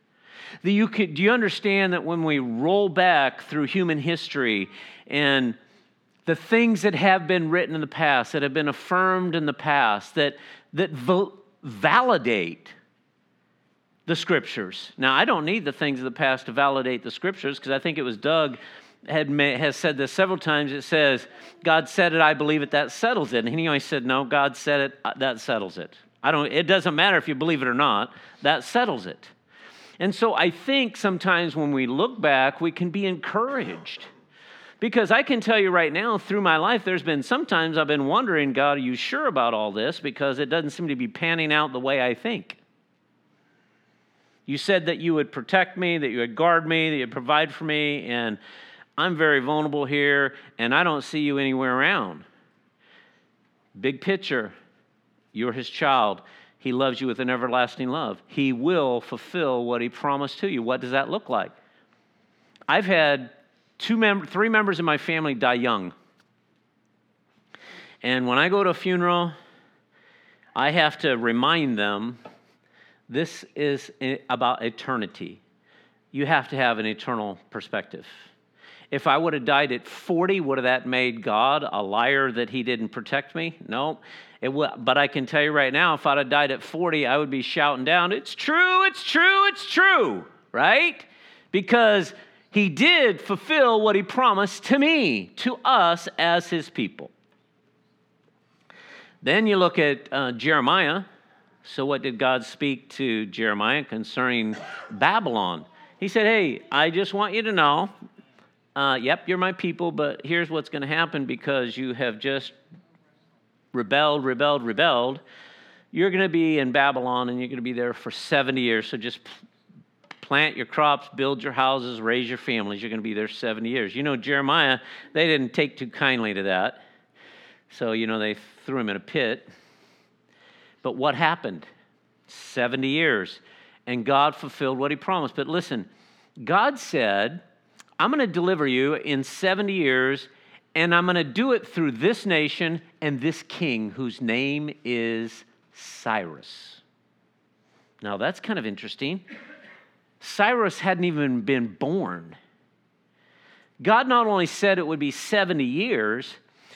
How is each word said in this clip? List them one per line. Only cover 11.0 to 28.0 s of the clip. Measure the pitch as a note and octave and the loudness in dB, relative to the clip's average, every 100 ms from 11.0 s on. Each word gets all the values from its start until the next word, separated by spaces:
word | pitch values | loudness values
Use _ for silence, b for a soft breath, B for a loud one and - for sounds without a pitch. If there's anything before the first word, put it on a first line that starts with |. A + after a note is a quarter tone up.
| B2 F#3 G3+ - _ _ | 0 2 2 -6 _ _
validate | C#3+ G#2 A#2+ A#3 B3+ F#3 B2 G#2+ E2+ E2+ - - _ _ _ _ _ _ _ _ _ _ _ _ - | -14 -2 2 4 4 2 2 0 -2 -8 -18 -20 _ _ _ _ _ _ _ _ _ _ _ _ -6
the | E3 | -4
scriptures? | - D#3+ - - F#2 - - - | 0 0 -2 -8 -8 -10 -14 -2
Now, | C3 C3+ | 2 2
I | A#3 | 2
don't | G3 D3+ | 0 0
need | A3 C#3+ | -2 -4
the | |
things | - D3+ C3 | -2 -2 -2
of | C3 | -6
the | |
past | A#2+ C#3+ C3 - | 0 0 0 -4
to | |
validate | A#2 C#3 C3+ B2+ B2 | 0 2 2 -2 -4
the | B2 | -6
scriptures, | - F#3 F#3+ C3+ C#3 | -6 -6 -4 -6 -6
'cause | C3 | -4
I | C3+ | -4
think | E3+ D#3 | -2 -4
it | |
was | B2+ G#2+ | -6 -4
Doug | C#3+ D#3+ D3+ A#2+ B B B B - | 0 2 0 -4 B B B B -4
had | D#3 C#3+ | -2 0
ma-, | D3 C#3+ B2 | 2 2 2
has | C#3+ C3 | -2 -2
said | E3 C#3 | -4 -2
this | C3+ | -4
several | - F#3+ F#3 | 0 0 0
times. | D#3+ D3 D3 | 0 -2 -2
It | C#3 | -6
says, | B2+ D#3+ C#3+ B2 - B B B | -2 2 4 2 -4 B B B
"God | E3 D#3+ C#3+ | 2 2 2
said | - F3 | 0 2
it, | E3 | 6
I | D#3 | 4
believe | D3 D3+ D#3 | 4 2 0
it, | C#3+ | 0
that | C#3+ C#3 | 0 -2
settles | - A3+ A#3+ C3 | -2 -2 0 0
it." | A#2+ A2+ | 0 0
And | D#3 | -2
he | E3 | 0
always | C#3 | -2
said, | - C#3+ | -2 -4
"No, | B2 C3 C3 | 0 0 2
God | C#3+ C#3 - | 2 2 0
said | - C#3+ | -2 0
it, | C#3 - - | 0 -4 -8
uh, | C#3+ | -4
that | C3+ A2+ | -4 -4
settles | - A2+ F#2+ F2+ | -4 -4 -4 -10
it." | D#2+ - _ _ | -14 -16 _ _
I | C#3+ | 0
don't, | D3+ D3 | 0 0
it | D3 | 0
doesn't | E3+ F#3+ F3+ D3+ | 2 2 2 2
matter | G3 F3 | 4 4
if | D#3+ | 0
you | C3+ | -4
believe | D#3 D3+ | 0 0
it | B2+ | 0
or | B2 | 2
not, | D3 G#2 | 2 2